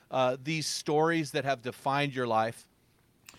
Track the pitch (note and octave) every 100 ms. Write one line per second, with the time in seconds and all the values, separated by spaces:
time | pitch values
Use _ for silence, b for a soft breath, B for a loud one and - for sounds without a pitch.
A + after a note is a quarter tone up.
0 | b C3 B2+ C3+ C3 D#3+ C#3+ - - D3+
1 | D#3+ E3 D3 D3+ C3+ C3 A#2+ - C#3+ C#3
2 | C#3+ C3 B2 A2 A2+ - - _ _ _
3 | _ _ -